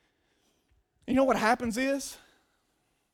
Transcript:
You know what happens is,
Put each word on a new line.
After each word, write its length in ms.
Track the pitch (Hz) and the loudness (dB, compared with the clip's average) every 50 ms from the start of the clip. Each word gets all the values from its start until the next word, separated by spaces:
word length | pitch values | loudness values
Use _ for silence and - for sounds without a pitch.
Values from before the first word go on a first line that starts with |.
| _ _ _ _ _ _ _ _ _ _ _ _ _ _ _ _ _ _ _ _ _ - | _ _ _ _ _ _ _ _ _ _ _ _ _ _ _ _ _ _ _ _ _ 0
You 60 | 247 | 2
know 100 | 262 269 | 2 4
what 120 | 262 220 | 4 2
happens 400 | - 220 214 247 247 247 233 196 | 2 2 2 0 0 -2 -4 -4
is, 400 | 240 262 269 277 277 - - - - - _ _ _ _ _ _ _ _ _ _ _ _ _ _ _ _ _ | -2 -2 -2 -2 -4 -6 -10 -14 -18 -20 _ _ _ _ _ _ _ _ _ _ _ _ _ _ _ _ _